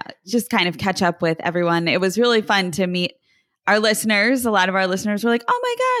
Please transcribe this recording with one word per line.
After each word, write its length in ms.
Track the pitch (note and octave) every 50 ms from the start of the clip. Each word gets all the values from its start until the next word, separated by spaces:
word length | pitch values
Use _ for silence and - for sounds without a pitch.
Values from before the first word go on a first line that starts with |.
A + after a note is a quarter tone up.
| - - - _ -
just 220 | F#3+ A3 A#3+ G#3 -
kind 180 | A#3 G3+ F3
of 100 | F3 D#3
catch 240 | C3+ G3+ G3 F#3 -
up 200 | F#3+ F3 F3 -
with 180 | F3 E3 D#3+ D#3+
everyone. 480 | - F3 E3 F3+ F3 E3+ E3+ E3+ E3+
It 140 | E3 D#3 F3+
was 160 | F#3 F#3+ F3+
really 240 | G#3+ A#3+ A#3+ A#3 A3
fun 300 | G3+ - G#3 G3 F#3 F3+
to 160 | D#3 G3+ F#3
meet 260 | F3+ F3+ F3+ F3+ - - _ _ _ _ _ _ _ _ _ -
our 120 | - G3+ G#3+
listeners. 680 | G#3+ A3 G#3+ G#3+ - A3 G#3+ G3+ G#3 A#3+ C4+ B3+ A#3+
A 60 | A#3
lot 160 | G#3+ F#3+ F#3
of 80 | F#3+ F#3
our 100 | F#3+ F#3+
listeners 380 | F#3 F#3+ F#3+ - G#3 G#3 G3+ G#3+
were 60 | A#3
like, 160 | A#3 A#3+ -
"Oh 120 | - B4 A#4+ B4+
my 120 | B4 A#4+ A#4+ B4+ B4+ B4+ A#4+